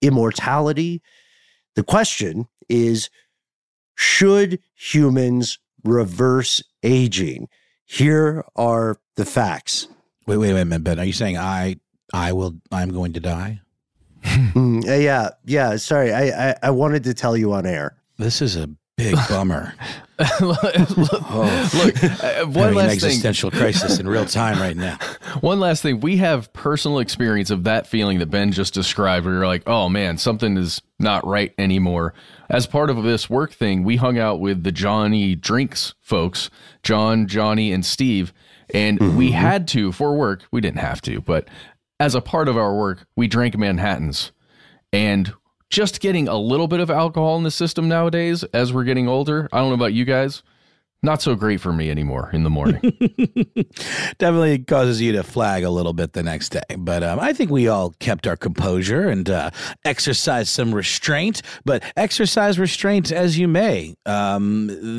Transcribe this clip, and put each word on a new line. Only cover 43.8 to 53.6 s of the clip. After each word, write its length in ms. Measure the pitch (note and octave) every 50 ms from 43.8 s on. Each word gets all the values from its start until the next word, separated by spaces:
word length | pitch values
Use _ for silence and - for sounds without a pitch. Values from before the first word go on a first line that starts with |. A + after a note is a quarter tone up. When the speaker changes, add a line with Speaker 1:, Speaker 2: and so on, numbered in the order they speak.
| F#2 G#2 F#2 B1 D2+ D2+ C#2+ - - - _ _ _ _ _ _ _ _ _ _ _ _
Speaker 3:
And 400 | - G2+ G#2+ G#2 G2+ G2 F#2 G#2 - _ _ _ _ _ _ _
just 300 | - G3+ G#3 F#3+ - -
getting 260 | - G3 F#3 E3+ D3
a 100 | G2+ G2
little 300 | G#2+ G#2 A#2 C3+ D3+ E3+
bit 140 | D#3+ F3 E3+
of 100 | F3+ D#3+
alcohol 460 | D#3 D3+ E3 E3 D#3 E3 D#3+ D#3+ D#3+
in 80 | E3 E3
the 60 | D#3
system 340 | - - E3+ E3 - - E3 E3
nowadays, 540 | E3 E3 E3+ E3+ D#3+ E3+ E3+ E3+ E3+ E3+ - -
as 200 | - A#2+ B2 B2
we're 100 | B2 B2+
getting 240 | B2 B2+ C3 B2+ B2
older, 420 | A#2+ B2+ C3+ C#3+ D3+ D3+ D#3 D3+ -
I 60 | - A#2+
don't 100 | C3+ C3+
know 60 | B2+
about 160 | A#2+ A#2+ G#2+
you 120 | G#2+ A#2 B2
guys, 380 | B2+ C3+ C3 C3+ C#3 C3+ - _ _ _ _ _ _ _ _ _ _ _ _
not 220 | - D3+ D#3 D3
so 140 | - - B2
great 240 | F#2+ G#2+ G#2+ G#2 F2+
for 120 | - F#2
me 180 | E2 D#2+ D#2 D#2
anymore 360 | D2 D2+ D2+ C#2+ C2 C2 - -
in 100 | - D#2+
the 80 | D#2+ D#2
morning. 300 | D#2 D2 D2 A3 D#3+ -
Speaker 2:
<laughs> 180 | - B3 - - B3+ - - - B3 - - A#3+ G#3+ - _ A#3